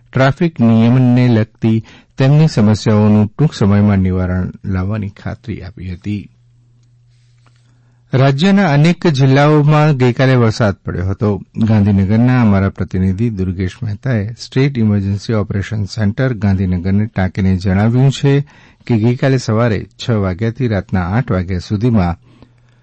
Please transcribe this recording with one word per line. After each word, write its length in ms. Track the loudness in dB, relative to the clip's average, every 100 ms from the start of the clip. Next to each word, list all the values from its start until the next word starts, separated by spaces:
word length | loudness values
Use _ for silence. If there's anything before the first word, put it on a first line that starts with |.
| _
ટ્રાફિક 460 | 0 0 0 -4 0
નિયમનને 680 | 2 4 4 4 4 4 4
લગતી 580 | 2 0 _ -2 -2 -4 -16 _ 0
તેમની 300 | 2 4 4
સમસ્યાઓનું 800 | 2 2 2 0 2 4 2 0
ટૂંક 260 | 0 -2
સમયમાં 440 | 0 2 4 4 2
નિવારણ 540 | 0 -2 -2 -2 -4 -8 -6
લાવવાની 440 | -4 -4 -6 -8
ખાતરી 520 | -10 -12 -12 -12 -12
આપી 320 | -14 -14 -14
હતી. 360 | -12 -8 -10 -10 _ _ _ _ _ _ _ _ _ _ _ _ _ _ _ _ _ _
રાજ્યના 600 | 0 2 2 2 2 2
અનેક 340 | 2 2 2 0
જિલ્લાઓમાં 880 | 2 2 4 4 4 4 4 2 2
ગઈકાલે 380 | 0 2 2 2
વરસાદ 400 | 2 0 -2 -2
પડ્યો 320 | -8 -6 -4
હતો. 340 | -2 -2 -2 -6 -2
ગાંધીનગરના 840 | 0 2 4 2 2 2 2 4
અમારા 280 | 4 2 0
પ્રતિનિધિ 600 | -4 -6 -2 -2 0 -4
દુર્ગેશ 420 | -2 -4 -4 -6 -6
મહેતાએ 460 | -8 -6 -4 -4 -4
સ્ટેટ 460 | -10 -6 -2 -2 0
ઇમરજન્સી 560 | 0 0 -2 -4 -4
ઓપરેશન 500 | -4 -2 -6 -6 -6
સેન્ટર 500 | -6 -4 -4 -2 -4
ગાંધીનગરને 720 | -2 -2 0 -2 -2 -2 -2 -2
ટાંકીને 520 | -4 -4 -2 -2 0
જણાવ્યું 540 | 0 0 0 2 0
છે 360 | 0 0 0 -4 -14 -20 _ -4
કે 100 | 0
ગઈકાલે 400 | 0 0 -2 -2
સવારે 480 | -2 -2 0 -2 -8
છ 240 | -10 -4
વાગ્યાથી 580 | -2 -2 -4 -6 -4 -4
રાતના 420 | -4 -4 -4 -2
આઠ 220 | -4 -2
વાગ્યા 280 | -4 -4 -8
સુધીમાં 580 | -6 -4 0 0 0 -4 _ _ -20 _ _ _